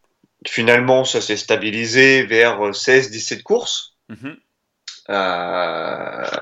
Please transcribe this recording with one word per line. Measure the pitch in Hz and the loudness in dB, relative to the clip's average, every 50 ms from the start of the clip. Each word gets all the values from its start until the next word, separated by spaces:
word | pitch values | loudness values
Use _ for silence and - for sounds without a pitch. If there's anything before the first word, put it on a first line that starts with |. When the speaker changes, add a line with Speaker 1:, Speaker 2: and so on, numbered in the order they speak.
| _ _ _ _ _ _ _ _ - | _ _ _ _ _ _ _ _ -14
Speaker 1:
Finalement, | - - 123 113 117 120 123 123 131 131 131 127 | -8 -6 0 4 4 4 4 4 4 2 2 2
ça | - - 113 | 0 -2 -4
s'est | 104 - 107 | -2 -4 -4
stabilisé | 101 - - 110 107 110 110 101 113 117 110 113 131 131 135 135 131 117 | -4 -2 0 0 0 0 -2 -4 -4 -4 0 4 4 6 6 6 4 2
vers, | 101 113 113 117 120 110 101 104 | 2 4 4 4 4 2 0 -2
euh, | 101 | -4
seize, | 98 - - - 127 135 131 110 | -4 -2 2 4 4 4 4 0
dix-sept | 110 117 - - 120 104 - | -6 -10 -8 -8 -8 -8 -2
courses. | - - 240 - - - - - - _ _ _ - | 0 0 0 0 -2 -8 -8 -10 -12 _ _ _ -20
Speaker 2:
Mhm. | 110 110 123 143 - _ _ _ _ _ _ _ _ _ _ - - - _ - | -18 -16 -16 -16 -18 _ _ _ _ _ _ _ _ _ _ -20 -20 -16 _ -4
Speaker 1:
Euh, | 101 98 95 92 87 87 87 87 90 90 87 82 82 82 80 - - - - - - - - - - - | -2 -2 -2 -2 -2 -4 -4 -4 -4 -2 -2 -2 -4 -4 -6 -6 -6 -8 -8 -10 -10 -8 -8 -8 -8 -8